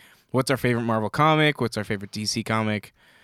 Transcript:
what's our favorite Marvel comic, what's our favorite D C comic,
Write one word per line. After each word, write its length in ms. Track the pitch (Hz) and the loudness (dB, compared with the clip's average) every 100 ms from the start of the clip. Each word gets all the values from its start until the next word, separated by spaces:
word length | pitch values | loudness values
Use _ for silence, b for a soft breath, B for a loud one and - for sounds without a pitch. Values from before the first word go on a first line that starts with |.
| b b b | b b b
what's 180 | 123 131 | -2 0
our 60 | 131 | 0
favorite 260 | 123 117 | 0 0
Marvel 260 | 117 113 104 | 0 0 0
comic, 500 | - 151 156 151 147 | 2 4 4 2 2
what's 160 | 117 - | -4 -4
our 60 | |
favorite 280 | 101 104 98 | -6 -6 -8
D 140 | 104 107 | -8 -6
C 180 | - | -4
comic, 500 | 104 110 110 104 - _ b b | -2 -2 0 -4 -8 _ b b